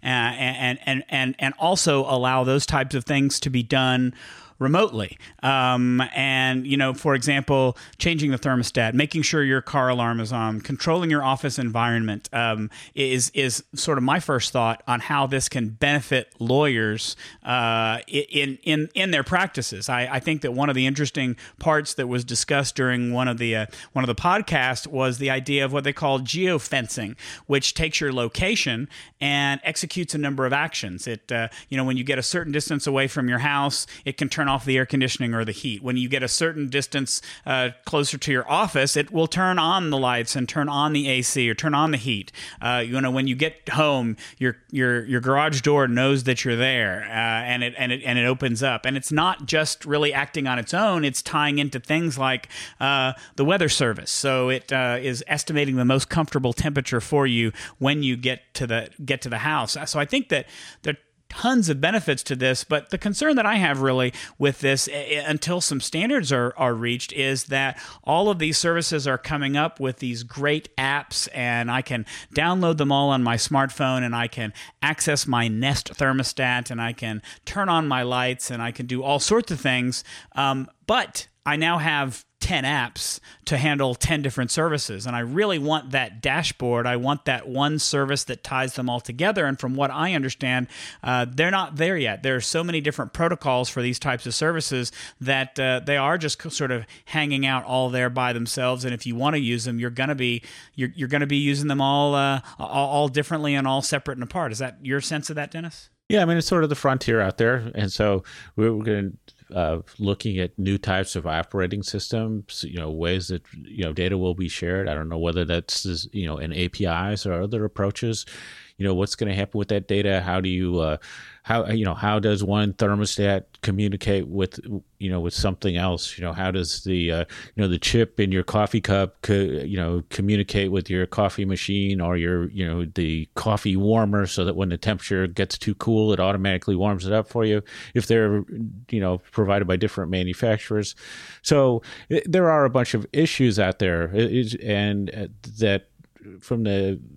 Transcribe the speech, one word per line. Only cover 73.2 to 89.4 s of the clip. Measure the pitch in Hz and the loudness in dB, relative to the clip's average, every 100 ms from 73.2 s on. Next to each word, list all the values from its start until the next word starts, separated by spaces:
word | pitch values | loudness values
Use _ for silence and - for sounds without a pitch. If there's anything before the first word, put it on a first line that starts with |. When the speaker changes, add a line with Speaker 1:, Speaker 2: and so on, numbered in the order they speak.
Speaker 1:
my | 120 117 | 2 0
smartphone, | - 147 135 - 135 131 | 2 2 0 0 0 0
and | 123 120 | -2 -2
I | 120 | -4
can | - 110 - - _ | -4 -8 -8 -20 _
access | 143 156 - 147 - | -2 0 0 0 2
my | 120 117 | 2 2
Nest | 107 131 143 - - | 2 0 0 -4 0
thermostat, | 135 135 131 - 127 123 120 | 2 2 0 0 0 0 -4
and | 117 | -6
I | 117 | -6
can | 117 110 107 - - - | -6 -6 -8 -10 -16 -10
turn | 202 190 | -4 2
on | 165 156 | 2 2
my | 127 | 0
lights, | 123 127 127 127 - | 0 0 0 -2 -6
and | 123 | -4
I | 117 | -4
can | 117 123 | -6 -6
do | 127 | -4
all | 135 143 | 0 0
sorts | - 220 233 | 4 2 2
of | 156 | -2
things. | 135 127 123 123 - - - - | 0 2 0 -2 -8 -18 -10 -2
Um, | 139 135 131 _ - | 0 0 -4 _ 0
but | - 147 - - _ - | 0 0 -8 -12 _ -2
I | 147 | 2
now | 160 175 | 2 2
have | 156 147 135 117 - _ | 2 0 -2 -6 -16 _
ten | - 175 131 | -2 0 0
apps | 147 120 - - - - - - | 0 -2 -4 -6 -6 -12 -14 -2
to | 139 | 0
handle | 151 143 135 123 | 2 2 0 0
ten | - 156 | 0 0
different | 139 127 123 | 0 -2 -2
services. | - 165 147 - 98 117 | 0 0 0 -4 -6 -4
And | 120 | -4
I | |
really | 117 151 214 170 | -2 0 0 0
want | 143 156 139 | 0 0 0
that | 135 120 107 | -2 -2 -2
dashboard. | 139 143 160 - 123 120 120 | 0 2 0 -2 0 2 2
I | 123 | 0
want | 127 143 | 0 0
that | - 127 - | 0 -2 -2
one | 127 143 156 | 0 0 2
service | - 143 139 139 - | 0 0 0 -2 -4
that | 123 | -8
ties | - 135 131 | -4 -2 -2
them | 131 123 | -2 -2
all | 120 | -4
together. | - 123 180 202 | -6 -2 0 2